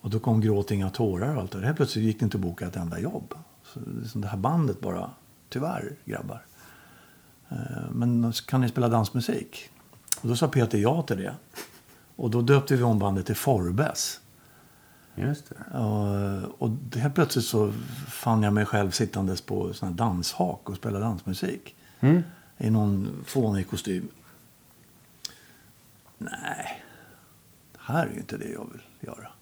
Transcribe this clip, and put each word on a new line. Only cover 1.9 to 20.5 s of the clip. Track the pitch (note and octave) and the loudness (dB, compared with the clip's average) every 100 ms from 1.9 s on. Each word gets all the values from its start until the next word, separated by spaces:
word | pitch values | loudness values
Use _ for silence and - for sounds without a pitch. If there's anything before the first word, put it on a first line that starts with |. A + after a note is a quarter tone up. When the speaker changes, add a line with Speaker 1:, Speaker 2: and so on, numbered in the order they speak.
| A2+ | 2
Speaker 1:
gick | A2 G#2 | 0 2
det | |
inte | G#2+ G2+ | 0 0
att | |
boka | F#2 F2 F2+ | -2 -4 -6
ett | F#2+ | -6
enda | E2+ E2+ | -6 -4
jobb. | - D2 - - - _ | -6 -6 -10 -16 -16 _
Så | - - - A#2 | -18 -14 -10 -8
liksom | A#2 A2 | -6 -6
det | G2+ | -4
här | G2+ | -2
bandet | A2 E3+ C#3+ G2 | 2 2 2 0
bara, | G2 F2+ F2+ - - - _ | -4 -4 -6 -12 -20 -20 _
tyvärr, | B2+ D3+ - - D3 | -6 -4 -4 -8 -12
grabbar. | - - F#2+ - - - - - - - - - - _ - | -10 -8 -8 -10 -14 -20 -20 -20 -20 -20 -20 -20 -20 _ -10
Eh, | B2+ A2+ - - | -8 -6 -6 -6
men | - A#2+ A#2+ A#2 A2+ - | 0 2 4 2 0 0
kan | C3 | 2
ni | B2 | 2
spela | B2 B2 | 2 4
dansmusik? | A#2 G#2+ B2+ - - - - - - - - - - | 4 2 0 0 -2 -4 -14 -18 -20 -20 -20 -6 -4
Och | A#2 | 0
då | A#2+ | 2
sa | D#3 | 4
Peter | C#3 A2+ A2 | 4 4 4
ja | G#2 D#3+ | 4 2
till | - G2 | 0 -2
det. | G2 - - - - - - - - - | -2 -8 -14 -16 -16 -18 -20 -20 -20 -4
Och | A#2+ | 0
då | A#2 | 2
döpte | A#2+ C#3 C3+ C3+ | 6 6 6 4
vi | |
om | A#2+ A2 | 6 4
bandet | G2+ G2 F#2 | 4 0 0
till | G#2+ | 0
Forbes. | - A#2 F2+ F#2+ D3+ - - - - - - - - - - - - | 2 2 4 2 0 0 -4 -6 -16 -20 -20 -20 -20 -20 -20 -20 -16
Speaker 2:
Just | - G#2 D3 - | -4 -2 -4 -8
det. | - - C3 | -16 -10 -2
Speaker 1:
Och, | A2 G#2 G2+ G2+ G2+ G2 F#2+ - | 0 2 0 0 -2 -4 -6 -4
och | A#2+ A#2 C3+ B2+ | -2 -2 -4 -2
helt | C#3+ | 0
plötsligt | C#3 D3 C3 | 2 2 2
så | A#2 A2+ G#2 A2 A#2+ B2 C#3 | 0 2 2 0 -8 -12 -10
fann | - - A2+ | -4 2 4
jag | G#2 | 6
mig | G#2 G#2 | 4 2
själv | G#2+ G2 | 2 0
sittandes | - A2 G2+ F#2+ F#2 | 0 -2 0 -2 -2
på | - G2 F#2 | -4 -4 -4
sån | E2+ G2 | -4 -6
här | F2 | 0
danshak | A2+ F2+ F2 - F2+ | 0 0 -4 -2 -2